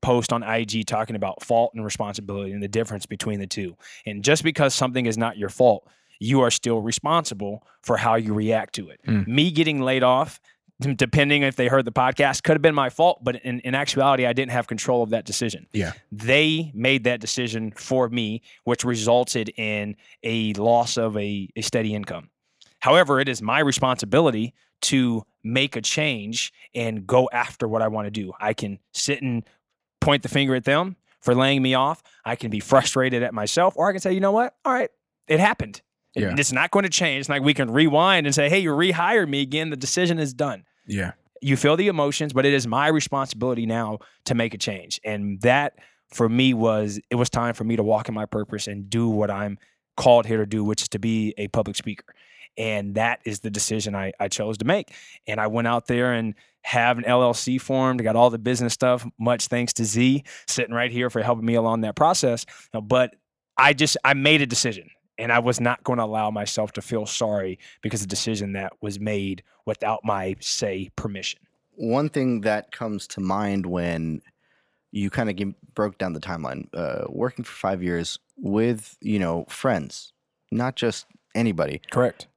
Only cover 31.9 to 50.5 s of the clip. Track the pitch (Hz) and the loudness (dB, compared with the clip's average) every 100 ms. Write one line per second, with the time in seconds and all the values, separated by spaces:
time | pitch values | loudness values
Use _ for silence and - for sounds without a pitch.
31.9 | 160 _ _ - 117 120 104 - 135 135 | -2 _ _ -8 -6 -4 -6 6 6 6
32.9 | - 131 123 120 110 104 - 180 - 175 | 0 0 0 -2 -2 -2 2 2 4 0
33.9 | 190 190 185 196 208 240 _ - 254 - | 0 0 0 2 2 0 _ -2 0 -2
34.9 | _ _ _ _ 156 202 - 117 98 _ | _ _ _ _ 4 4 2 -6 -10 _
35.9 | _ _ - 101 90 139 127 165 202 196 | _ _ -4 -2 2 0 2 2 2 2
36.9 | 156 170 135 139 143 135 147 131 120 160 | 2 0 0 -2 0 2 2 2 4 4
37.9 | 147 180 190 147 135 143 185 180 147 180 | 6 6 4 4 2 4 4 2 2 2
38.9 | 170 175 226 170 139 139 147 160 147 131 | 2 2 2 2 0 -2 -2 -4 -6 -4
39.9 | - 180 165 147 123 143 104 87 _ - | 0 0 2 -2 -2 -4 -4 _ _ -8
40.9 | 101 87 - _ - 127 135 143 160 202 | -4 -4 -8 _ -10 -2 2 4 4 2
41.9 | 170 143 143 151 131 135 139 120 117 147 | 2 0 0 -2 2 4 2 0 0 2
42.9 | 160 - 139 135 110 127 120 113 113 110 | 2 0 -4 -4 -4 -4 -2 -2 -2 -4
43.9 | 107 - _ - 120 117 107 - 98 - | -8 -12 _ -4 0 0 -2 -6 -8 -10
44.9 | - 110 104 101 98 117 131 143 _ _ | -10 -6 -4 -4 0 2 4 2 _ _
45.9 | _ _ - 117 117 131 120 113 107 107 | _ _ -2 0 4 4 4 2 2 -2
46.9 | 104 - 123 123 - 117 113 113 113 107 | -6 -6 -2 0 0 -4 -4 -2 0 2
47.9 | 107 120 107 107 110 104 107 - 101 98 | 0 0 -6 -6 -6 -6 -8 -8 -10 -4
48.9 | 113 117 107 104 101 104 98 _ _ _ | 0 0 2 0 -2 -6 -8 _ _ _
49.9 | - 131 120 113 113 104 | 0 6 6 6 0 0